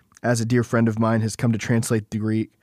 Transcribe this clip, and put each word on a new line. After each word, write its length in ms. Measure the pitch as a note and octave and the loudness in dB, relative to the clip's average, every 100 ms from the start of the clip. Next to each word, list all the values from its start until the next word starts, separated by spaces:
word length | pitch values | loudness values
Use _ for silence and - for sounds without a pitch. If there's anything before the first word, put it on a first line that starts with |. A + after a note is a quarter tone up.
| _ - | _ -8
as 200 | A#2 A#2 | -2 -2
a 60 | A2+ | 0
dear 180 | B2 | 0
friend 240 | A#2 A#2 A#2 | 2 2 2
of 100 | G#2+ | 2
mine 220 | A2+ A2+ | 0 0
has 160 | A2 - | -2 -2
come 160 | A#2+ | -2
to 60 | A2 | -2
translate 520 | - A#2 - A2+ G#2 | 0 -2 0 -2 -2
the 80 | A2 | -6
Greek, 320 | A2 A2 - _ | -2 -2 -4 _